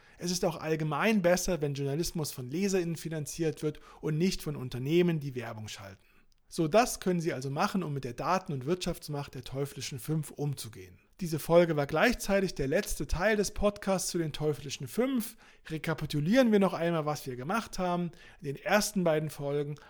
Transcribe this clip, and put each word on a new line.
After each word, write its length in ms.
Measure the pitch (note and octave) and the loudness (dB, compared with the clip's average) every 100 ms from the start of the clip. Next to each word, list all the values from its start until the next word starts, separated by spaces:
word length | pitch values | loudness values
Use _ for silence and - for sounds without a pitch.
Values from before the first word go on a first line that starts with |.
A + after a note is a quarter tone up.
| - - | -20 -8
Es 100 | F3 | -4
ist 160 | F3+ F#3 | 0 0
auch 120 | D#3+ | 0
allgemein 680 | D#3 D#3 D#3 D3 G3 G#3+ | -2 0 0 2 4 4
besser, 360 | F3 F3 - E3 | 6 4 2 0
wenn 120 | D3 | 0
Journalismus 580 | C#3 C#3 C#3+ E3+ E3+ C#3+ | -2 -2 -2 -2 -4 -6
von 200 | - B2 | -6 -6
LeserInnen 460 | D#3+ G3+ F#3 E3+ D#3+ | -2 2 2 0 -4
finanziert 680 | D#3 D#3+ C#3+ - D#3+ D3 | -6 -6 -6 -2 -2 -2
wird 160 | D3+ - - - | -4 -4 -12 -8
und 200 | D#3 D#3 | -2 2
nicht 240 | F#3 - | 2 0
von 120 | D#3 C#3 | -4 -6
Unternehmen, 640 | B2+ B2 C3+ E3+ F3 D#3+ | -6 -4 2 4 4 2
die 140 | C#3 | -2
Werbung 340 | B2 A#2 G#2+ G#2+ | -6 -8 -8 -10
schalten. 340 | - G2 G2 _ - - _ _ | -12 -14 -18 _ -20 -20 _ _
So, 180 | - D#3+ | -2 4
das 320 | G#3 B3 - | 4 4 0
können 200 | F#3+ F3+ | 0 0
Sie 140 | D#3+ | 0
also 160 | C3 C3+ | -4 -4
machen, 320 | D3 G3 G3 | -2 0 0
um 140 | D#3 C#3 | -2 -4
mit 80 | |
der 100 | B2+ | -6
Daten- 400 | A#2 D3 F3+ - | -4 0 0 0
und 140 | C#3 B2+ | -4 -2
Wirtschaftsmacht 680 | F3+ F3+ D#3+ - C#3+ C#3+ | -2 -2 -6 -6 -8 -8
der 100 | C3 | -10
teuflischen 540 | - C3+ C#3+ C#3 - B2+ | -8 -4 -4 -6 -10 -8
Fünf 320 | - D#3 D3 | -4 -4 -4
umzugehen. 720 | - C#3+ C3+ A2+ G2+ F2+ F2+ _ - | -4 -4 -4 -8 -14 -18 -20 _ -8
Diese 200 | E3+ D#3 | -4 -4
Folge 360 | - E3+ E3+ D3 | 4 6 6 4
war 100 | C#3+ | 0
gleichzeitig 680 | D#3 A#3 - - G3 F#3+ - | 4 2 2 2 2 2 0
der 120 | C3+ | 0
letzte 400 | F3 - - D3+ | 0 0 -4 -4
Teil 300 | D#3 G#3 G#3 | 0 2 2
des 140 | F#3+ | 0
Podcasts 580 | - G3+ G#3 F#3+ F#3 - | 0 0 0 0 0 0
zu 80 | F3 | -2
den 160 | D#3+ | -2
teuflischen 540 | - D3+ C#3+ C#3 - C#3 | -2 -2 -2 -4 -8 -6
Fünf. 500 | - C4+ B3+ - - - - - | 0 2 0 -2 -8 -20 -20 -10
Rekapitulieren 840 | D#3+ E3 D#3 D3+ D3 D#3 B3+ A#3+ | -6 -2 -2 -2 0 4 6 6
wir 80 | G#3 | 6
noch 140 | F#3+ | 4
einmal, 320 | D#3+ E3+ E3+ D3 | 2 0 0 0
was 200 | C#3+ C3+ | -2 -4
wir 100 | B2 | -8
gemacht 440 | C#3 A3 - - | -4 -4 -4 -2
haben. 320 | F3+ F3 F3 - - - | 0 0 -2 -6 -20 -12
In 60 | D3 | -8
den 80 | C#3+ | -6
ersten 460 | D#3 G3+ G3+ G3 | 2 2 4 2
beiden 260 | E3+ D#3 D#3 | 4 4 0
Folgen 460 | - C#3+ D3 C#3+ D3 - | -4 -2 -2 -2 -8 -14